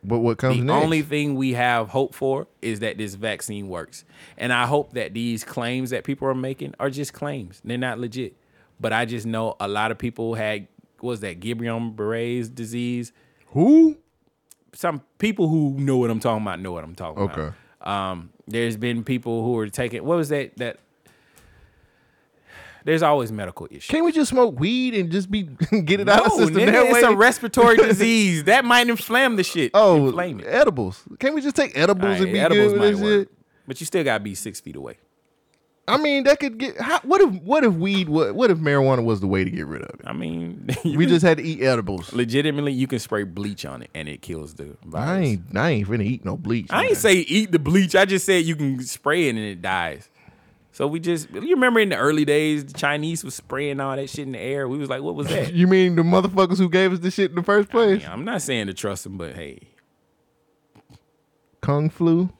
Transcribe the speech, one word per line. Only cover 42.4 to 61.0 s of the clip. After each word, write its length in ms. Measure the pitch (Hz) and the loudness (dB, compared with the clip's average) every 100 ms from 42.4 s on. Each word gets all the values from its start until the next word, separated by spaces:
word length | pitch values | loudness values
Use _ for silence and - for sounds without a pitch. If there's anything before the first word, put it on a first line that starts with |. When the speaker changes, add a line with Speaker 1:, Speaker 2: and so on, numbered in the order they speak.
| 151 143 147 | 0 -2 -4
Speaker 2:
you 120 | 131 131 | -2 -2
can 140 | 123 | -4
spray 240 | - 107 | -4 -4
bleach 420 | 101 87 104 98 71 | -4 -8 -10 -10 -12
on 160 | 65 | -14
it 80 | 58 80 | -14 -14
and 120 | 76 | -12
it 140 | 73 | -14
kills 320 | - 80 76 | -12 -12 -12
the 240 | 76 71 73 - | -16 -18 -18 -12
virus. 240 | 82 131 | -8 -4
Speaker 1:
I 100 | 185 | -2
ain't, 380 | 156 101 90 101 | 0 -2 -4 -4
I 120 | 156 | -2
ain't 160 | 123 98 | -2 -2
finna 180 | 113 101 | -2 -2
eat 180 | 127 - | -4 -6
no 120 | 80 | -8
bleach, 300 | - 117 - | -4 -4 -2
Speaker 2:
I 120 | 233 494 | -2 0
ain't 60 | |
Speaker 1:
man. 20 | 403 | 2
Speaker 2:
say 180 | 220 185 | 4 2
eat 320 | 165 180 214 | 4 0 2
the 60 | 170 | 0
bleach. 360 | 143 180 185 185 | 4 2 4 4
I 100 | 196 | 4
just 200 | 190 190 | 2 2
said 200 | 185 165 | 2 2
you 100 | 156 | 0
can 260 | 143 131 | -2 -2
spray 440 | 127 - 147 160 151 | -6 -6 -2 2 2
it 20 | |
and 80 | 113 | 0
it 220 | 107 92 | -6 -6
dies. 460 | 95 95 85 69 - _ - _ _ _ _ | -4 -2 -2 -6 -18 _ -20 _ _ _ _
So 140 | - 139 | -6 -4
we 120 | 165 | -2
just, 300 | 170 170 151 | -4 -4 -4
you 100 | 92 269 339 | -10 0 2
remember 240 | 254 226 | 4 4
in 100 | 208 | 2
the 80 | 135 | 2
early 260 | 135 156 | 2 2
days, 400 | 147 147 156 151 | 2 2 2 -2
the 100 | 139 | -6
Chinese 500 | 143 147 147 156 165 | -4 -2 0 -4 -6
was 100 | 131 | -8
spraying 460 | - - 131 147 139 | -14 -10 -8 -6 -6
all 140 | 139 135 | -6 -6
that 140 | 139 | -8
shit 160 | - 135 | -10 -10
in 60 | |
the 60 | 123 | -8
air. 280 | 107 139 131 | -6 -4 -4
We 80 | 139 | -6
was 100 | 139 | -6
like, 120 | 131 | -6
"What 140 | 147 160 | -6 -6
was 120 | 143 | -4
that?" 240 | 165 139 | -2 -2
Speaker 1:
<laughs> 20 | 170 | 2
You 120 | 180 | 4
mean 280 | 190 185 170 | 6 4 4
the 60 | |
motherfuckers 540 | 165 185 190 196 185 185 | 4 4 4 2 2 4
who 100 | 185 | 2
gave 240 | 180 190 | 4 2
us 60 | 180 | 0
the 120 | 175 | -4
shit 200 | 196 190 | 0 0
in 40 | 170 | 0
the 80 | |
first 260 | 170 208 208 | 2 2 2
place? 320 | 233 220 190 | 2 4 2
Speaker 2:
I 40 | 73 | -2
mean, 40 | |
I'm 100 | 95 | -10
not 200 | 180 233 | -6 -6
saying 240 | 143 123 101 | -4 -4 -4
to 60 | |
trust 300 | 95 104 98 | -6 -6 -8
them, 140 | 95 95 | -10 -12
but 180 | 82 65 | -12 -12
hey. 240 | 76 - - _ _ _ _ _ _ _ _ _ _ _ _ - | -14 -16 -20 _ _ _ _ _ _ _ _ _ _ _ _ -20